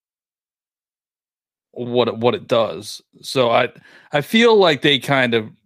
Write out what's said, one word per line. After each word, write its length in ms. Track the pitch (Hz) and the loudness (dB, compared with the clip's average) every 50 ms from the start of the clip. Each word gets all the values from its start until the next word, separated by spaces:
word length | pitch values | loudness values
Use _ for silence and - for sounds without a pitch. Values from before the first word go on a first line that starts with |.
| _ _ _ _ _ _ _ _ _ _ _ _ _ _ _ _ _ _ _ _ _ _ _ _ _ _ _ _ _ _ _ _ _ _ | _ _ _ _ _ _ _ _ _ _ _ _ _ _ _ _ _ _ _ _ _ _ _ _ _ _ _ _ _ _ _ _ _ _
what 360 | - - 123 120 120 123 117 | -14 -12 -8 -4 -2 -2 0
it, 100 | 113 110 | -2 -2
what 180 | 113 117 123 110 | -2 -2 -2 -2
it 120 | 95 113 | -2 -2
does. 540 | - 123 117 110 95 78 95 107 - - - _ _ _ _ | -2 0 0 0 -2 -4 -10 -14 -16 -18 -18 _ _ _ _
So 280 | - - - 135 123 117 | -14 -6 -2 0 0 2
I, 200 | 117 123 123 123 - - - - - - _ _ | 2 0 0 -2 -4 -12 -20 -20 -20 -20 _ _
I 100 | - 147 | -4 -4
feel 340 | 139 - - 220 233 233 220 | -2 0 2 2 4 4 4
like 240 | 202 190 170 151 127 | 4 4 2 2 0
they 180 | - 147 143 123 | 0 0 0 0
kind 340 | - - 143 135 127 120 117 | -2 -2 0 0 0 0 0
of 160 | 113 110 113 - _ _ | -2 -4 -6 -14 _ _